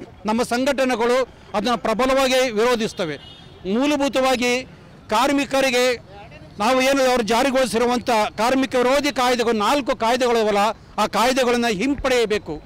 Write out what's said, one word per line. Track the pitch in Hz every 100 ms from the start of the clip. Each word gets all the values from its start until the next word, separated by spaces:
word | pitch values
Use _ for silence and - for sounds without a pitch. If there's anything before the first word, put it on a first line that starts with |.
| - - 214
ನಮ್ಮ | 226
ಸಂಘಟನೆಗಳು | 247 240 269 262 262 240 233 247 254 - -
ಅದನ್ನು | 208 202 233
ಪ್ರಬಲವಾಗಿ | 220 214 262 269 269 254 262
ವಿರೋಧಿಸ್ತವೆ. | 208 233 240 220 - 170 139 - - - - 180
ಮೂಲಭೂತವಾಗಿ | 220 285 294 277 262 262 254 247 247 254 - - - -
ಕಾರ್ಮಿಕರಿಗೆ | 220 277 285 277 269 269 247 254 233 - - - - - -
ನಾವು | 214 262
ಏನು | 262 277 254
ಅವರು | 247 202
ಜಾರಿಗೊಳಿಸಿರುವಂಥ | 226 277 262 254 214 240 240 - 220 202 -
ಕಾರ್ಮಿಕ | 233 269 262 254
ವಿರೋಧಿ | 247 285 285
ಕಾಯ್ದೆಗಳು, | 262 247 247 233
ನಾಲ್ಕು | 220 208 294 247 254
ಕಾಯ್ದೆಗಳಿವಲ್ಲ, | 226 247 254 233 214 202 208 202 - -
ಆ | 214
ಕಾಯ್ದೆಗಳನ್ನು | 202 240 262 247 240 233
ಹಿಂಪಡೆಯಬೇಕು. | 190 262 285 269 247 220 208 185 151